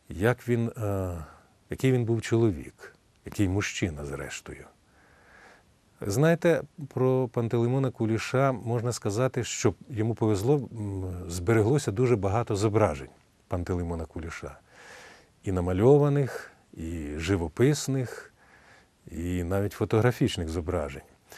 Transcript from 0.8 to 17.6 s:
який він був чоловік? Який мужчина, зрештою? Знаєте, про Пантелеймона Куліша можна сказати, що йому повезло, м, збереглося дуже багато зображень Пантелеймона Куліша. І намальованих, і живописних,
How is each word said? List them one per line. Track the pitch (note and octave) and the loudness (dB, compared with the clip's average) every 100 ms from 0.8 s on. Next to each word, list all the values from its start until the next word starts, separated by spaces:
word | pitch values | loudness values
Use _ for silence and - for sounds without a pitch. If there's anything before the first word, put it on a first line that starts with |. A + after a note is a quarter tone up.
| G#2 G2 F#2 E2+ D2+ - _ _ _ | -4 -2 -4 -8 -12 -18 _ _ _
який | - C3 | -2 2
він | B2+ | 2
був | A2+ A2+ | 2 -2
чоловік? | - A2+ A#2 D2+ - - - - _ _ | 0 2 2 0 -8 -18 -20 -20 _ _
Який | - - G2 | -12 -2 0
мужчина, | G2 - - G2 D2 | 0 -2 -4 -4 -4
зрештою? | C#2+ C#2 B1+ - - - - _ _ _ _ _ _ - - - _ _ _ _ | -8 -8 -10 -12 -14 -16 -20 _ _ _ _ _ _ -20 -20 -20 _ _ _ _
Знаєте, | G#2 G#2 D#3+ E3+ F3 D#3 - - C#3 | -4 2 4 4 4 2 0 -12 -8
про | B2+ C3 C3 B2+ | 0 2 2 0
Пантелеймона | B2 A2+ A#2+ A#2 C3+ C3 | -2 0 2 2 2 -2
Куліша | - A2 A2+ - B2+ C3+ | -2 0 0 0 2 2
можна | B2+ A#2 A#2+ A#2+ | 0 -4 -2 -2
сказати, | A2+ A2 G#2 B2+ B2+ | -4 -4 0 0 -2
що | A2 - A2+ - - | -4 0 0 0 -6
йому | A2+ A2+ | -4 -2
повезло, | A2 A2 G2 A#2 D3 | 0 0 2 2 0
м, | A#2 A2+ G#2 F#2+ F#2 F2 F2 | -2 -8 -8 -6 -8 -8 -8
збереглося | F2+ F2 A2+ G#2 D3 - | -4 2 4 4 2 0
дуже | G2+ B2+ A#2 | 0 2 2
багато | F#2+ G#2+ A#2 G2+ | 2 0 0 0
зображень | G#2+ G#2+ G2+ C#2+ C2+ - _ _ _ | 2 4 4 2 -8 -18 _ _ _
Пантелеймона | F2+ F2 F2+ E2+ E2+ | -6 -2 -2 -2 -6
Куліша. | E2 - D#2+ - C#2+ - _ - - - - - _ _ | -8 -10 -10 -10 -14 -16 _ -20 -20 -20 -20 -20 _ _
І | G2+ | -4
намальованих, | F#2 F2+ F#2 A#2+ D3 C#3+ C#3+ B2+ - - - _ | -2 0 4 6 6 6 2 0 -6 -14 -20 _
і | - E2 E2+ D2 D2+ | -12 -8 -8 -8 -6
живописних, | E2 G2 E2 - | 0 0 0 2